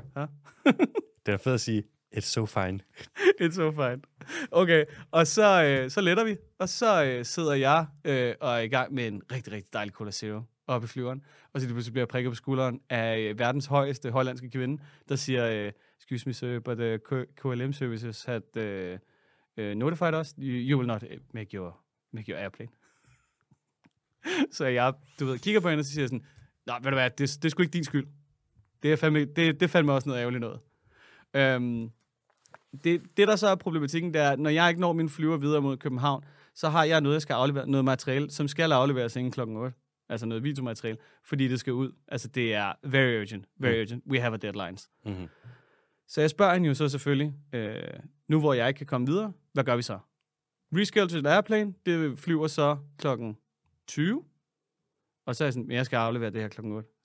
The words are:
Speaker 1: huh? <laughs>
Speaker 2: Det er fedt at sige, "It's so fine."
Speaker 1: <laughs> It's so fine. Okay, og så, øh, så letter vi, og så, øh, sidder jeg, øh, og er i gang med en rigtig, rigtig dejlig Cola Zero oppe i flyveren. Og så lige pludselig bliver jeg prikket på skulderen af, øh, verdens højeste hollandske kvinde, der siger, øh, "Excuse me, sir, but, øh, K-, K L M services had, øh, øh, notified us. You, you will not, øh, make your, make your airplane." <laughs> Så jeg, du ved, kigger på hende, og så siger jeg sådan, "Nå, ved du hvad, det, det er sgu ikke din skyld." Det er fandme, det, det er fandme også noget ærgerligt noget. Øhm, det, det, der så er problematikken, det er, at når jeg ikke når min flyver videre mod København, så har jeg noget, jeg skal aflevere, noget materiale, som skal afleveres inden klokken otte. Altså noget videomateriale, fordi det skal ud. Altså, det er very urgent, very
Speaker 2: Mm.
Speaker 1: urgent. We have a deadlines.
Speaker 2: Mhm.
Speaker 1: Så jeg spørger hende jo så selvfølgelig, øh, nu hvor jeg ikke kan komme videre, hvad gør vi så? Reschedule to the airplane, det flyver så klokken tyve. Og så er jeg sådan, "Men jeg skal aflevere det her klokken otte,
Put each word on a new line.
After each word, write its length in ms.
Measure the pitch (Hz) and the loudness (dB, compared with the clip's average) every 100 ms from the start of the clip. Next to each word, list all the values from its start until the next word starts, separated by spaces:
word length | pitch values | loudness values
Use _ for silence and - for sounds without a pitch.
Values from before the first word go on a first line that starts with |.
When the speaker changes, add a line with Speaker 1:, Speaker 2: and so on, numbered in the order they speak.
| - 139 | -14 -10
Speaker 1:
huh? 100 | 147 - - _ | -10 -12 -20 _
<laughs> 640 | 285 - 339 - - _ - | 2 4 2 -2 -10 _ -2
Speaker 2:
Det 60 | |
er 40 | 101 | -2
fedt 180 | 131 | 0
at 60 | 127 | 0
sige, 220 | - 107 - _ _ - | 0 -4 -4 _ _ -8
"It's 40 | |
so 260 | - - 107 | -4 -4 -2
fine." 340 | - 92 95 - - - | -2 -4 -4 -10 -20 -18
Speaker 1:
<laughs> 340 | - 392 403 | 0 2 4
It's 120 | 170 | 0
so 160 | 180 156 | 0 -2
fine. 300 | 151 127 127 - _ - 339 285 | 0 -2 -4 -10 _ -12 -10 0
Okay, 340 | 170 180 165 147 - - | 2 6 6 4 -4 -2
og 160 | 160 165 | 2 4
så, 380 | 220 208 185 | 6 6 8
øh, 260 | 151 135 131 | 6 4 0
så 100 | 208 | 0
letter 240 | 180 185 | 2 2
vi, 120 | 220 202 - - | 2 -4 -10 -6
og 100 | 185 | -6
så, 360 | - 233 185 | 0 4 4
øh, 200 | 139 123 | 4 0
sidder 300 | 120 - 160 | -4 -2 0
jeg, 320 | 139 135 156 156 - | 2 4 4 2 -6
øh, 300 | 156 135 123 - | -2 0 0 -2
og 120 | 139 | -2
er 60 | 120 | 0
i 100 | 113 | 2
gang 260 | 131 127 | 0 0
med 140 | 135 113 | -2 -4
en 140 | 101 - | -6 -8
rigtig, 200 | 127 110 | -10 -8
rigtig 200 | 104 95 | -12 -8
dejlig 220 | 110 104 | -6 -6
Cola 160 | - 104 | -8 -10
Zero 320 | - 107 107 113 _ - | -8 -8 -8 -10 _ -4
oppe 180 | 123 | -4
i 40 | 117 | -4
flyveren. 340 | 131 123 131 - _ _ | -6 -6 -6 -12 _ _
Og 80 | 139 | -6
så 60 | 127 | -4
lige 80 | |
pludselig 180 | 120 117 | -4 -4
bliver 100 | 123 | -4
jeg 60 | 120 | -2
prikket 220 | 127 123 | -2 -4
på 40 | |
skulderen 460 | 117 - 131 131 123 - | -6 -4 0 0 -4 -6
af, 280 | 120 113 113 | -2 0 0
øh, 200 | 107 107 | -2 0
verdens 280 | 120 139 139 | 0 0 0
højeste 440 | 143 139 135 131 | 0 0 -2 -2
hollandske 400 | 131 127 127 127 | 0 0 -4 -8
kvinde, 320 | 127 127 147 143 - - | -6 -4 -6 -10 -20 -6
der 80 | 139 | -6
siger, 500 | 139 127 117 107 104 | -2 0 0 0 -4
øh, 60 | - _ _ | -10 _ _
"Excuse 300 | - 123 135 | -8 -8 -6
me, 40 | |
sir, 280 | 117 127 120 | -6 -6 -6
but, 200 | 117 117 | -4 -2
øh, 180 | 117 110 | -2 -4
K-, 280 | - 135 123 - | -4 -6 -6 -8
K 80 | |
L 240 | 135 120 135 | -6 -4 -4
M 40 | |
services 520 | 143 127 113 117 107 | -4 -6 -6 -8 -10
had, 320 | - 117 - 113 | -6 -6 -6 -6
øh, 420 | 107 98 90 92 _ _ _ _ _ - | -6 -6 -8 -10 _ _ _ _ _ -10
øh, 180 | 104 | -6
notified 460 | 104 135 170 170 160 | -2 -2 -2 -2 -2
us. 140 | 151 - | -6 -8
You, 320 | 135 123 127 | -6 -4 0
you 80 | 143 | 0
will 100 | 120 | 0
not, 140 | 107 | -4
øh, 160 | 120 - - | -6 -16 -14
make 220 | 113 104 101 | -14 -10 -10
your, 240 | 90 - _ _ _ | -12 -14 _ _ _
make 200 | 113 107 | -14 -10
your 60 | 82 | -8
airplane." 320 | 98 - 117 _ _ _ _ _ _ _ _ _ _ _ _ _ _ _ | -8 -10 -18 _ _ _ _ _ _ _ _ _ _ _ _ _ _ _
<laughs> 320 | 311 359 - - | -6 -2 -2 -2
Så 100 | 135 | 0
jeg, 260 | 123 127 139 _ - | 2 2 0 _ -6
du 60 | 135 | -4
ved, 120 | 123 | -4
kigger 220 | 196 214 | 2 2
på 80 | 175 | 2
hende, 120 | 151 | 0
og 40 | |
så 80 | 139 | -2
siger 100 | 147 | -2
jeg 60 | 131 | -2
sådan, 180 | 123 - - - _ - | -4 -8 -20 -20 _ -8
"Nå, 60 | 120 | -4
ved 80 | 131 | 0
du 60 | 135 | 2
hvad, 140 | 127 | 2
det, 80 | - | 2
det 260 | 139 143 | -4 0
er 40 | 160 | -2
sgu 140 | 156 | 2
ikke 100 | 175 | 0
din 120 | 175 | 0
skyld." 220 | 151 143 135 - _ _ _ _ _ _ 139 | -2 -2 -4 -12 _ _ _ _ _ _ 0
Det 60 | |
er 40 | 156 | 2
fandme, 240 | 156 151 | 4 2
det, 120 | 147 147 | 2 2
det 260 | 165 147 | 2 2
er 40 | 175 | 4
fandme 240 | 180 147 | 4 6
også 160 | 135 139 | 4 2
noget 120 | 123 | -2
ærgerligt 200 | 120 123 | -2 -2
noget. 180 | 117 - _ _ _ _ - _ _ 139 | -6 -10 _ _ _ _ -20 _ _ 4
Øhm, 540 | 135 127 123 117 113 - _ _ _ _ _ - _ 139 | 4 4 0 -4 -6 -12 _ _ _ _ _ -20 _ -4
det, 180 | 165 170 - - | 0 0 -2 2
det, 120 | 202 | 4
der 80 | 208 | 6
så 120 | 208 | 4
er 60 | |
problematikken, 600 | 190 - 160 143 170 175 | 2 0 -2 0 -2 -2
det 80 | 156 | 2
er, 80 | 143 | 2
at 80 | 135 | 4
når 100 | 151 | 2
jeg 180 | 156 170 | 4 4
ikke 120 | 170 | 4
når 120 | 180 | 2
min 160 | 165 160 | 2 -2
flyver 280 | 147 156 160 | -2 -2 0
videre 260 | 139 151 | 2 2
mod 140 | 139 131 | 0 -2
København, 480 | 147 127 143 139 - - _ | -4 -2 0 -2 -6 -20 _
så 140 | - 160 | -4 0
har 160 | 160 | 4
jeg 160 | 156 160 | 4 4
noget, 140 | 139 | 4
jeg 80 | 156 | 0
skal 120 | 147 | 0
aflevere, 320 | 123 135 139 131 | 0 2 0 0
noget 160 | 139 | 2
materiale, 460 | 131 131 - 131 143 | 4 2 0 -2 -2
som 180 | - 143 | -4 -4
skal 240 | 143 165 | 0 2
afleveres 440 | 135 139 127 117 123 | 4 4 2 -2 -2
inden 160 | 127 | -4
klokken 240 | 127 117 110 | -4 -6 -6
otte. 160 | 127 123 _ _ - | -8 -10 _ _ -10
Altså 180 | 117 113 | -6 -4
noget 180 | 113 | -4
videomateriale, 540 | 139 139 127 110 113 110 _ _ | -4 -4 -6 -6 -8 -8 _ _
fordi 240 | - 143 135 | -6 0 0
det 120 | 127 | 0
skal 120 | - | -2
ud. 200 | 123 131 - - | -2 -2 -6 -10
Altså, 200 | 143 117 | -10 -6
det 260 | 127 117 | -2 0
er 180 | 104 101 - | 0 -2 -6
very 360 | 143 135 127 113 | 0 2 4 2
urgent, 260 | 104 107 - - | -4 -10 -14 -4
very 140 | 131 | 0
Speaker 2:
Mm. 60 | 113 | 0
Speaker 1:
urgent. 240 | 107 120 - | 0 -6 -2
We 100 | 131 | 0
have 140 | 120 | 0
a 20 | 110 | -2
deadlines. 540 | 107 101 90 92 - _ | -6 -6 -8 -10 -18 _
Speaker 2:
Mhm. 240 | 107 95 85 _ 120 - _ _ _ _ _ | -8 -8 -8 _ -20 -20 _ _ _ _ _
Speaker 1:
Så 120 | - | 0
jeg 100 | 151 | 0
spørger 240 | 151 196 | 4 4
hende 140 | 185 165 | 4 2
jo 60 | |
så 140 | 135 151 | 2 0
selvfølgelig, 460 | 139 143 139 151 139 - | -2 0 0 0 -6 -10
øh, 300 | 120 107 107 50 - - _ - | -6 -6 -8 -12 -14 -18 _ 0
nu 120 | 156 | 2
hvor 140 | 151 | 4
jeg 140 | 127 120 | 4 2
ikke 100 | 139 | 0
kan 80 | 143 | -4
komme 200 | 131 123 | -2 0
videre, 260 | 180 214 - _ | 0 -2 -10 _
hvad 120 | 139 | -2
gør 120 | 131 120 | 0 0
vi 60 | |
så? 160 | 117 98 - _ _ _ _ _ - 165 | 0 -8 -12 _ _ _ _ _ -6 0
Reschedule 340 | 202 214 190 | 2 2 2
to 80 | 165 | 2
the 100 | 143 | 4
airplane, 400 | 180 208 214 208 180 - | 4 4 0 -2 -4 -2
det 320 | 170 151 120 | 0 0 -4
flyver 280 | 175 160 156 | -2 0 0
så 300 | 151 147 147 143 - | 2 2 0 -6 -6
klokken 380 | 151 120 113 107 _ _ _ _ - | -4 -2 -6 -10 _ _ _ _ -10
tyve. 380 | - 165 277 - _ _ _ _ _ _ _ _ _ - | -2 0 0 -6 _ _ _ _ _ _ _ _ _ -8
Og 100 | 120 | -2
så 80 | |
er 20 | 151 | -2
jeg 60 | |
sådan, 140 | 123 113 | -2 -4
"Men 80 | 123 | -2
jeg 100 | 127 | 0
skal 100 | 123 | 0
aflevere 340 | 113 120 113 | 0 -2 -4
det 100 | 110 | -4
her 80 | 107 | -8
klokken 240 | - 107 | -8 -8
otte, 160 | 107 110 _ | -8 -10 _